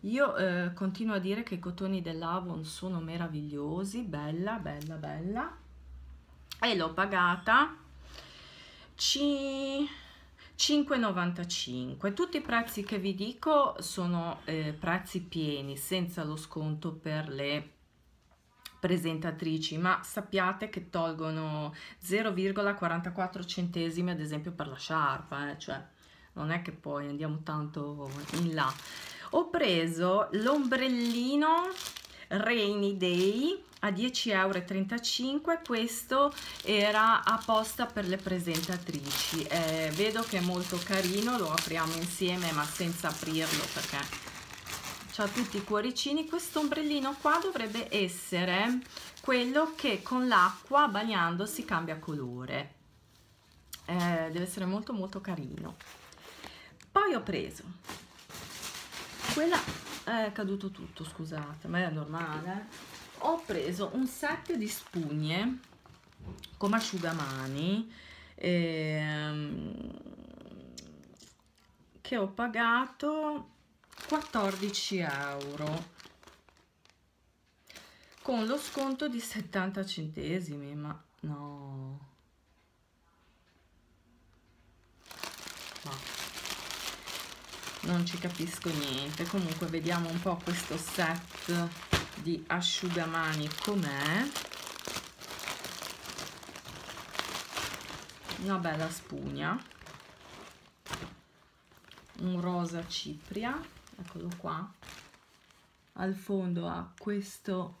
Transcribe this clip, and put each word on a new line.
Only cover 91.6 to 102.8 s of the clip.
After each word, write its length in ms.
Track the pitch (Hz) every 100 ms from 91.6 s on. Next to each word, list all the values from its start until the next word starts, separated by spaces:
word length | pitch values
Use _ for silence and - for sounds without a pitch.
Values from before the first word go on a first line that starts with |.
| 170 170 - - - -
di 280 | 156 170 -
asciugamani 1040 | 175 175 - 185 175 160 165 160 156 151 156
com'è. 640 | - 202 156 139 143 180 277 - - - - - - - - - - - - - - - - - - - - - - - - - - - - - - - - - - - - - - - - -
Una 160 | 185 196
bella 320 | 170 156 160
spugna. 680 | 165 - 143 139 139 151 226 - - - - - - - - - - - _ - - - - _ _ _ _ _ - - - - -
Un 200 | 180 180
rosa 480 | 175 175 170 170